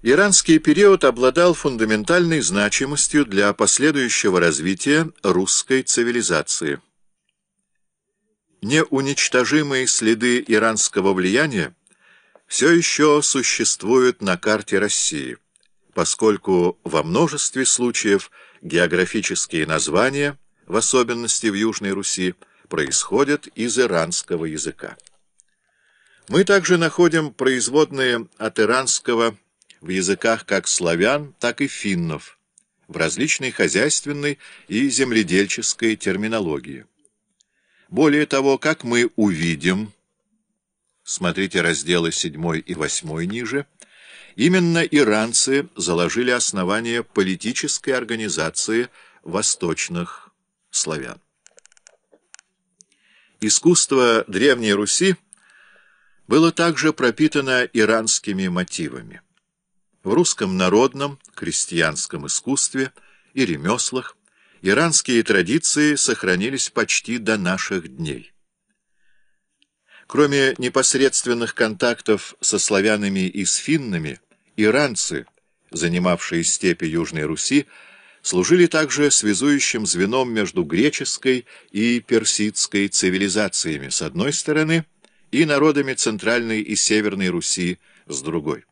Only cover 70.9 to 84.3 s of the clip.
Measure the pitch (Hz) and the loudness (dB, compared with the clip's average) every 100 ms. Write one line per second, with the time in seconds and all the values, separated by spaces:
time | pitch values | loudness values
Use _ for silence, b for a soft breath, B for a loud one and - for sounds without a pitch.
70.9 | 131 135 - 123 117 117 - 113 104 123 | 2 2 2 -2 -2 -2 -2 -2 0 -2
71.9 | 117 - 107 - - - 101 - 101 104 | -2 0 -2 -2 -6 -4 -2 0 2 2
72.9 | 107 101 98 92 98 95 - - 160 127 | 0 0 -2 -2 -2 -4 -4 -2 -2 -2
73.9 | 87 78 64 _ _ _ - 107 123 147 | -6 -6 -12 _ _ _ 0 2 4 0
74.9 | 107 - 76 - _ _ _ _ 85 85 | -2 -6 -6 -10 _ _ _ _ -4 -2
75.9 | 87 90 85 - 85 82 - 95 85 82 | 0 0 0 -2 -4 -2 0 0 -2 -2
76.9 | 80 80 80 76 78 - 139 143 B B | -4 -4 -6 -6 -4 0 0 0 B B
77.9 | B B B - 120 117 175 170 160 151 | B B B -4 -2 2 4 4 4 -2
78.9 | 135 147 - 107 98 139 143 - 120 101 | 2 2 2 2 0 2 2 0 -2 -2
79.9 | 87 98 127 127 110 98 95 78 82 143 | 0 0 0 0 -2 -2 -2 -2 2 0
80.9 | - - - 131 127 120 B B 101 117 | 0 -6 -4 0 -2 -4 B B -2 0
81.9 | 120 - 113 110 - 107 - - 104 101 | 0 0 0 0 -2 -2 -2 -2 0 0
82.9 | - 95 92 98 95 101 - 85 76 69 | 0 0 0 -2 0 -2 -2 -6 -6 -6
83.9 | - 80 85 123 | -6 -6 -4 -4